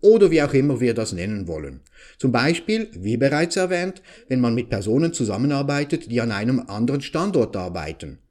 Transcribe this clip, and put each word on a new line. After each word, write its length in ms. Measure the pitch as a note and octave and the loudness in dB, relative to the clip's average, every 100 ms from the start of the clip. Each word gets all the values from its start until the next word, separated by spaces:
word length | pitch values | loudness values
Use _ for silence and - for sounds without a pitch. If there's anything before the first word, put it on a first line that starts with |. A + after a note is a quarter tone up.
oder 300 | G3+ A3 G3 | 8 8 6
wie 100 | D#3+ | 4
auch 120 | D3 | 4
immer 280 | C#3 C#3+ B2+ | 2 2 2
wir 120 | B2 | 0
das 200 | A2+ A2 | 0 -4
nennen 340 | F2+ F#2 G#2+ F2 | -4 -4 -6 -6
wollen. 340 | D#2 C#2+ C2+ _ _ - - | -8 -10 -14 _ _ -20 -2
Zum 140 | C3+ | 0
Beispiel, 560 | A#2+ C3 E3 - A3 A3 | 2 2 0 0 -2 -2
wie 220 | - F#2+ A#2 | -6 -4 0
bereits 380 | C#3 D3 E3+ G3 | 2 2 0 0
erwähnt, 460 | F#3 F3+ F#3 F#3 - - - | 0 -2 -4 -8 -18 -20 -4
wenn 140 | C3 | 0
man 140 | A#2+ A#2 | 2 0
mit 140 | A#2 | -2
Personen 440 | G#2+ G2+ A#2 E3 | -4 0 2 0
zusammenarbeitet, 960 | E3 A#2 G2+ C#3 C#3+ C#3 C#3+ C#3+ E3 - | 0 -4 -2 -2 -2 -2 -2 -2 -4 -4
die 80 | A#2 | -4
an 120 | A#2 | -2
einem 280 | G2+ A2 B2+ | -2 -2 -2
anderen 420 | - G2+ A#2+ C#3 | -4 -4 -2 -2
Standort 540 | - D#3+ F#3+ E3+ C#3+ G2+ | -4 -4 -2 0 0 -2
arbeiten. 640 | F2+ F2 D#2 D#2 D2+ - _ | -6 -8 -8 -10 -14 -16 _